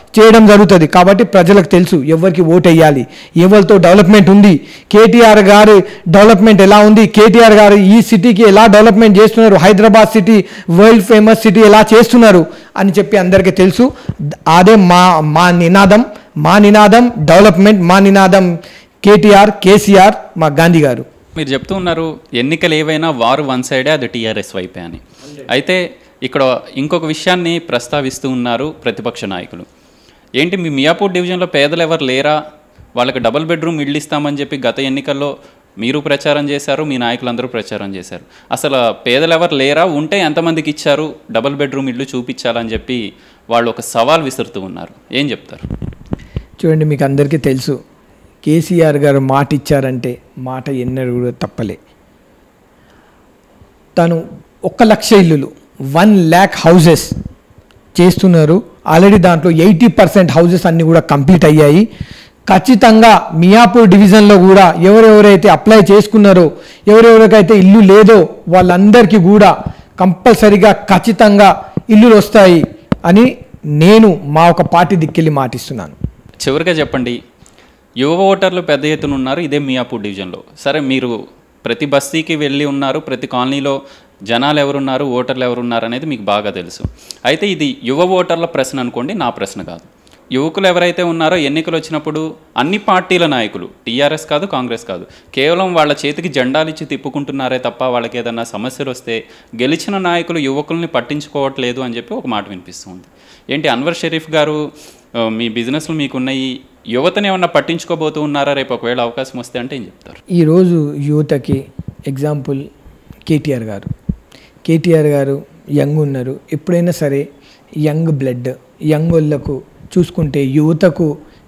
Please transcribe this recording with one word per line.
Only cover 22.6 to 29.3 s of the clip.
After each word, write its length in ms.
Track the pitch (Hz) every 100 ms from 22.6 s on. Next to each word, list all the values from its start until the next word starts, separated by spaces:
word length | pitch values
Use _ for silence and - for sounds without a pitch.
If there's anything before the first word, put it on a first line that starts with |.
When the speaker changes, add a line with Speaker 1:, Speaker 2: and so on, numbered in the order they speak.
| 170 156
Speaker 2:
ఏవైనా 280 | 156 156 165 135
వారు 200 | 113 139 143
వన్ 120 | 127 123
సైడే, 200 | 131 135 156
అది 100 | 120
టీఆర్ఎస్ 420 | 123 110 107 98 98
వైపే 240 | 92 95 85
అని. 140 | 82 _ _ - 147 131 127
అయితే 200 | 143 185 175 - _ _ 127
ఇక్కడ 140 | 147 131 123 - 127
ఇంకొక 220 | 147 175 160
విషయాన్ని 400 | 156 - 180 170 170 165
ప్రస్తావిస్తూ 560 | - - 147 131 - 135 127
ఉన్నారు 280 | 123 117 147 -
ప్రతిపక్ష 400 | 120 110 117 - 101